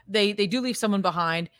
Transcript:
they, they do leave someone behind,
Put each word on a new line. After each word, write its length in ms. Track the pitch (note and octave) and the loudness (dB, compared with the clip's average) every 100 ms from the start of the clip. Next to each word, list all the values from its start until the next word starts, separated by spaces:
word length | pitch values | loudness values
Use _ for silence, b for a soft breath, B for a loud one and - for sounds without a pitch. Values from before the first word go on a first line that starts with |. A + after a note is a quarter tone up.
| b | b
they, 240 | G#3 G3+ | 0 2
they 120 | G3+ G3+ | 2 0
do 160 | B3 | 0
leave 160 | B3+ A3+ | -2 -2
someone 240 | G#3+ G3+ | 0 2
behind, 480 | F#3 E3+ E3 E3 E3+ | 0 0 0 -2 -4